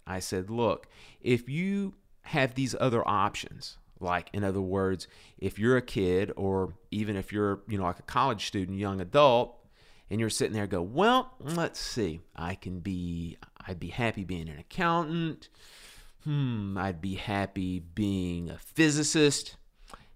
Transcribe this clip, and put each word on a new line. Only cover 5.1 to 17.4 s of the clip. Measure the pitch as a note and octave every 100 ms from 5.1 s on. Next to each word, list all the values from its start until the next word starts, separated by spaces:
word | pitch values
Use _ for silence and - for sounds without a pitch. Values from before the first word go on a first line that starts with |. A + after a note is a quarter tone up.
| - - -
if | F#2+ F#2+
you're | A2+ B2+
a |
kid | B2 A#2+ F#2 F2+ G#2 -
or | G2 F#2+ F#2 - -
even | G#2 G#2+ G2
if | F#2+
you're, | G#2 G#2 G2 -
you | G#2
know, |
like, | F2+ F2+
a |
college | - C3 C3+ A2 -
student, | G#2 F#2 F#2+
young | G2+ F#2+
adult, | F2 C#3+ D3 A#2+ - - - _ - - -
and | G#2+
you're | A2+
sitting | - -
there | G#2+ G2+
go, | F#2
'Well, | F2+ C3 G#3+ B3+ B3 -
let's | C3 E3+ E3 -
see, | - - F#2+ D#2+ - -
I | E2
can | F#2+ G2 F2+
be, | E2+ F#2 F2 E2+ E2 E2+ - - -
I'd | F2+
be | F2
happy | - A#2 G#2
being | F2 F2+ E2
an | D2
accountant. | - - E3+ E3+ D3+ E3+ E3 C3+ - _ - - - - - -
Hmm, | D3+ D3 C3 A2+ G2+ F#2+
I'd | G2 E2
be | F#2+
happy | F#2+ - G2+